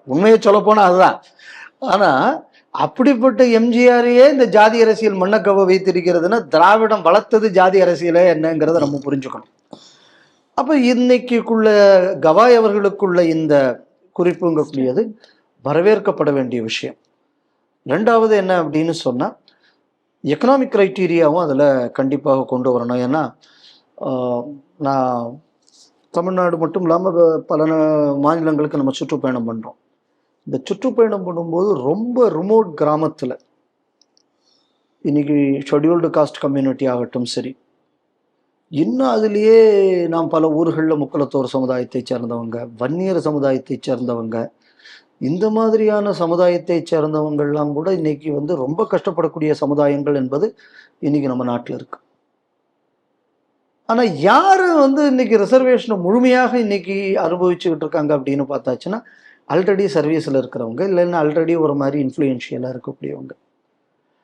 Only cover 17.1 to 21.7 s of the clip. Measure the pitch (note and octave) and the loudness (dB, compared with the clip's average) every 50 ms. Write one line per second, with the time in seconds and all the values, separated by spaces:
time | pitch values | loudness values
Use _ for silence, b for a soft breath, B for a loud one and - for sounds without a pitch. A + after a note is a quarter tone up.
17.1 | _ _ _ _ _ _ _ _ _ _ _ _ _ _ - C3 C3 F3 A3 G#3+ | _ _ _ _ _ _ _ _ _ _ _ _ _ _ -8 -4 -2 0 2 2
18.1 | A#3 A3+ A3 A3 A3 G3+ F#3 F#3 F#3 F3 E3 D3+ C#3+ D#3 D#3+ E3 D#3+ E3 - C3+ | 2 4 4 4 2 2 2 0 0 -2 -2 -2 -2 -2 -2 -2 -4 -4 -4 -4
19.1 | A#2+ B2 D3+ G#3+ - _ _ _ _ _ _ _ _ _ _ _ _ _ _ _ | -4 -4 -4 -6 -6 _ _ _ _ _ _ _ _ _ _ _ _ _ _ _
20.1 | _ _ - C3+ D3 - - A#3+ C#4 C#4 B3+ C4 - G#3+ G3 F#3+ F#3+ G3+ F#3 E3+ | _ _ -4 -4 -4 0 2 2 2 2 2 0 0 0 0 0 0 -2 -2 0
21.1 | E3+ E3+ E3 D3 D3 F#3 F3 D3+ C3+ C3+ D3 C#3+ | 2 2 2 2 2 0 -2 -2 0 2 2 2